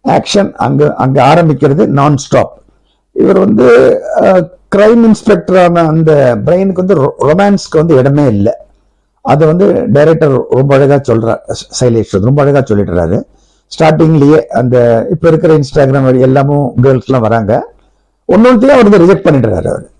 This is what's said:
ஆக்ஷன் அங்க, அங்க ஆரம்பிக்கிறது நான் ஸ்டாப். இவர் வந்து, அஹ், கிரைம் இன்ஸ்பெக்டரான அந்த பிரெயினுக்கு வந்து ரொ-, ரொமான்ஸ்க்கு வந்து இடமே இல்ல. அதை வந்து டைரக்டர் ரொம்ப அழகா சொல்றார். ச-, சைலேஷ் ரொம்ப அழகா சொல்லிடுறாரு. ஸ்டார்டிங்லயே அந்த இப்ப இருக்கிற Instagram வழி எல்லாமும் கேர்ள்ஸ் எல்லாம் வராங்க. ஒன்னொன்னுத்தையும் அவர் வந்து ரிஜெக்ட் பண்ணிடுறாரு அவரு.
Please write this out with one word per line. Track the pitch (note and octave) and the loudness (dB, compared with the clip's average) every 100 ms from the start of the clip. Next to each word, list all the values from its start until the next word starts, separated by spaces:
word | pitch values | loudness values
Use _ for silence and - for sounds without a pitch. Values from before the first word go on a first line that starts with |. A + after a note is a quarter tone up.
| - | -4
ஆக்ஷன் | E3+ - G3+ G3 | -4 -2 -4 -4
அங்க, | - A#2+ C#3 D3 | -6 -4 0 -2
அங்க | - C3 C#3 | -2 -2 0
ஆரம்பிக்கிறது | C3 E3 E3 C3+ D3 D3 - | 2 2 0 0 -2 0 -2
நான் | C#3 C#3+ C#3 | 0 0 -2
ஸ்டாப். | - C3 G2 - _ _ _ _ _ | -2 -2 -2 -10 _ _ _ _ _
இவர் | - - F#3+ | -2 0 0
வந்து, | G3 G#3+ B3 A#3+ C4 - - - | 0 2 4 4 2 0 -4 -2
அஹ், | - F#3 E3+ - _ G3 | 0 0 -2 -14 _ 0
கிரைம் | G#3+ A#3 A3+ | 2 4 2
இன்ஸ்பெக்டரான | G#3 - F#3+ - F#3 F3 E3+ E3 | 0 0 -2 0 0 2 0 0
அந்த | D#3 D#3+ D3 B2+ A2+ A#2+ | 0 2 2 0 -2 -2
பிரெயினுக்கு | F3+ G3 | -2 -2
வந்து | F3+ F#3 E3+ | -4 -2 0
ரொ-, | C3 - | -2 -2
ரொமான்ஸ்க்கு | C3 E3 G3+ G3 - D#3+ | -2 0 0 -2 -2 -2
வந்து | E3+ C3+ | 0 2
இடமே | C3+ C#3+ C#3+ | 2 0 0
இல்ல. | G2+ G2+ - - _ _ _ _ _ | 0 -2 -4 -16 _ _ _ _ _
அதை | - D3+ D#3 | -4 0 0
வந்து | F3 G3+ - - | 0 0 -2 0
டைரக்டர் | C#3+ D#3 D#3+ D#3 B2+ - | 2 2 2 0 -2 -2
ரொம்ப | B2 C#3 C3+ | -2 0 2
அழகா | C#3 C#3 | 2 0
சொல்றார். | C3+ A2+ A2+ - - | -2 -2 -2 -6 -8
ச-, | - - - | -14 -12 -4
சைலேஷ் | B2 A2+ G#2+ F#2+ | -2 -2 -2 -4
ரொம்ப | G#2+ C#3+ | -2 0
அழகா | C#3+ C#3+ | 0 0
சொல்லிடுறாரு. | C3 G#2 G2 F2 E2 G2+ C#4 _ _ _ _ - | -2 -4 -2 -4 -2 -4 -8 _ _ _ _ -2
ஸ்டார்டிங்லயே | D#3+ D#3 D#3+ D#3+ C#3 D#3 | 0 2 2 2 2 2
அந்த | - - B2 B2 A#2+ A2+ G3+ | 0 -4 0 0 2 0 -2
இப்ப | F3 E3 | -2 0
இருக்கிற | D#3+ E3 D#3 | 2 2 0
Instagram | C3+ D3+ C3+ C#3 | 0 -2 0 0
வழி | C3 B2+ | 0 2
எல்லாமும் | C3 C3+ C#3 C#3+ C3+ - | 2 0 0 -2 -4 0
கேர்ள்ஸ் | C3 C3 - | 0 0 -2
எல்லாம் | C3 | -2
வராங்க. | A2 A2+ G2+ A#2+ A#4 _ _ _ _ _ - | 0 -2 -2 -4 -6 _ _ _ _ _ -2
ஒன்னொன்னுத்தையும் | G3+ B3 B3 C4 | 2 4 2 2
அவர் | C#4 G#3 | 2 4
வந்து | G3+ F3 | 4 2
ரிஜெக்ட் | G3 F#3 | 2 0
பண்ணிடுறாரு | C#3 A2+ F#2 - | 0 -2 -4 -6
அவரு. | - - | -8 -12